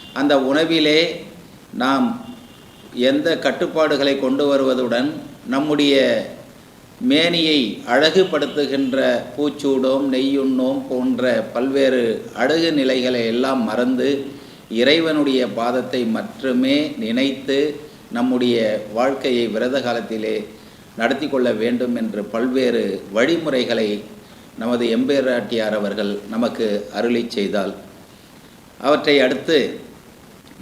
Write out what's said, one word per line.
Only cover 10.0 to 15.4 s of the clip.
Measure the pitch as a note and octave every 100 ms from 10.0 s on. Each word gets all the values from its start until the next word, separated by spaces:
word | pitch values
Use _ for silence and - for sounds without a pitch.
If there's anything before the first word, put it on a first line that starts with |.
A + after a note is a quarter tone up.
| C#3+
நெய்யுண்ணோம் | C3 C3+ C#3 C3 B2+ B2+ C#3 C3
போன்ற | B2+ B2+ A#2+ B2 A2+ G#2
பல்வேறு | A#2 C3+ C3+ C3+ B2+ A#2 G#2+ - -
அழகு | A#2+ E3 E3 D3+
நிலைகளை | C3 C3 B2 B2+ A2+
எல்லாம் | A#2 C3 C3 G#2+
மறந்து | A2 B2 B2+ C3 C#3 C#3 - - - - A2
இறைவனுடைய | B2+ D#3+ D#3+ D3+ C#3 C3